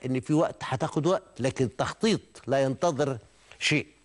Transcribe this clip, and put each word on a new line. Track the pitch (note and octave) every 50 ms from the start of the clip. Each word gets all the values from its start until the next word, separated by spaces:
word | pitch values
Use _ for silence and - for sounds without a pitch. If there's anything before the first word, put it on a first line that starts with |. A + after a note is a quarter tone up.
| -
إن | B2+ C3 B2+
في | - - D3+
وقت | D#3 E3+ - - -
هتاخد | - - C3 A#2 D#3+ D3 - D#3+ C#3+
وقت، | F3 F#3 - - - - -
لكن | B2 C3+ - - C3
التخطيط | A2+ - - C3 - - - G#3+ A3+ F#3+ - - - - - -
لا | - C3+ C#3 C3+
ينتظر | C3 B2+ - - F3 C#3+ B2 D3 C#3 C3 A2 - - _ _ _ - - -
شيء. | - - D3+ C3+ - - - _